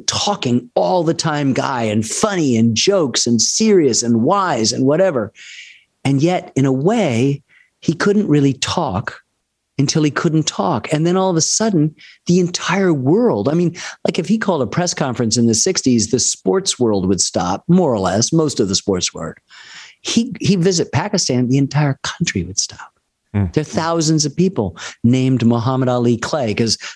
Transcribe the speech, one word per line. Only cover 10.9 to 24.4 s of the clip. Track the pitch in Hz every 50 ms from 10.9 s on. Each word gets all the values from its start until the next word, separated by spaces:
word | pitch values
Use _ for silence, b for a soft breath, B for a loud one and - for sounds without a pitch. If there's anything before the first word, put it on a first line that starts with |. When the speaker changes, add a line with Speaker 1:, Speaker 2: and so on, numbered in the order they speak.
Speaker 1:
And | - 147 160
then | 170 180 190
all | 190 190
of | 175
a | 160
sudden, | - - - - 214 226 196 156 151 156 - B B B B B B
the | - 175 185
entire | 180 170 175 - - - 175 196 190 180 160
world, | 139 123 135 175 226 247 220 135 101 101 135
I | 156
mean, | 175 175 170 170 B B B B B -
like, | - 165 -
if | 165 -
he | 220 220
called | 220 202 175 147
a | 123
press | 98 - 165 - 190 -
conference | - 156 131 113 - 123 110 107
in | 120 117 117
the | 110
sixties, | - - 185 180 - - 131 123 113 98 -
the | - 120
sports | - - - - - 190 185 190 - - - -
world | 123 110 104 98 92 92
would | 98 87
stop, | - - - 101 90 87 98 98 _
more | - 175 190 180 139
or | 117 101
less, | 92 90 92 101 - -
most | 160 165 156 143 - -
of | 110 92
the | 98
sports | - - - 98 90 - -
world. | - 82 80 80 - _ _ _ B B B B B B B B B B
He, | B - - 233 233 269 175 -
he'd | - - 202 180
visit | 165 196 180 165 - -
Pakistan, | - 135 175 202 - 175 - - 131 123 123 120
the | 131 143
entire | 139 135 - 147 147 139 131 - -
country | - - - 170 - - 101 85
would | 90 95 -
stop. | - - - - - - _ _ _ _ _ _ _ _ -
Speaker 2:
Mm. | 101 98 87
Speaker 1:
There | - 156
are | 151
thousands | - - - 160 165 170 170 156 156 160 156 143
of | 147 -
people | -